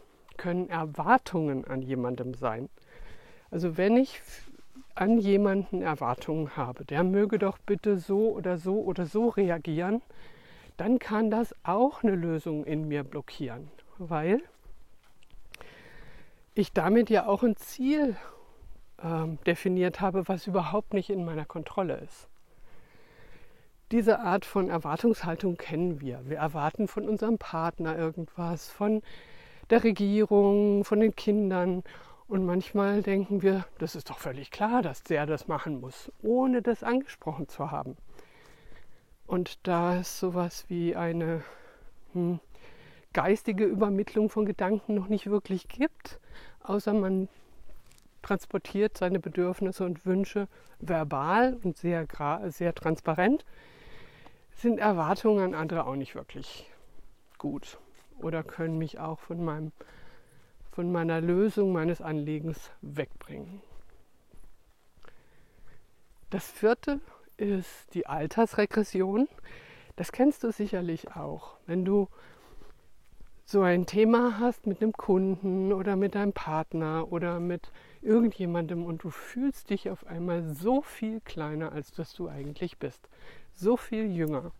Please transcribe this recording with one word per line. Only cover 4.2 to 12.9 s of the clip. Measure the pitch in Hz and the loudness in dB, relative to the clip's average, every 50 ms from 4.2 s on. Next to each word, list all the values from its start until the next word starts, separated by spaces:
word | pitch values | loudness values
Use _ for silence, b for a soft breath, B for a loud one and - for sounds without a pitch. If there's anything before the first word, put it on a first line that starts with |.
| - - - - - - - - - - - 262 - - - | -16 -16 -16 -14 -14 -16 -16 -16 -18 -18 -18 -18 -16 -10 -4
an | - 180 208 233 226 | 0 2 4 4 4
jemanden | 196 196 196 196 208 196 190 202 185 - - 185 | 6 6 6 6 6 4 4 2 0 0 -2 -2
Erwartungen | 185 170 151 - 135 117 127 - - - 151 160 156 139 - | 0 -2 -2 0 0 -2 -2 -2 -2 -4 -2 -2 -2 -4 -4
habe, | 151 127 123 123 - 139 | -4 -6 -6 -6 -10 -8
der | - 143 151 180 | -4 0 2 2
möge | 185 190 202 214 202 220 196 | 4 4 4 4 4 2 2
doch | 202 190 - - | 2 0 -2 -4
bitte | - - 202 - - 214 202 180 | -2 -2 -2 0 2 0 0 0
so | 160 - 196 202 220 226 | 0 0 2 2 2 2
oder | - - 160 180 180 | 2 0 -2 -2 -2
so | 165 170 190 196 220 | -2 0 0 0 0
oder | 208 190 180 185 175 | 0 -2 -2 -2 -4
so | 151 - 214 233 233 | 0 0 2 2 2
reagieren, | 220 202 202 180 170 160 - 170 151 160 175 190 214 240 - B B B B B B B B B B B B B B - | 4 4 2 2 2 0 -2 -2 -2 0 0 0 0 -2 -2 B B B B B B B B B B B B B B -4
dann | 165 220 254 240 | 2 2 2 2
kann | - - 220 214 226 214 | 2 0 0 2 2 2
das | 214 220 233 - - - | 2 2 0 -2 -6 -8
auch | - 165 185 214 254 285 - - | -2 0 4 4 4 4 2 2
eine | - 214 190 | 2 4 4
Lösung | 175 170 170 160 156 - 170 156 151 - | 4 2 0 -2 -2 -2 -2 -4 -4 -2
in | 151 156 156 156 | -2 -2 -2 -2
mir | 151 | -2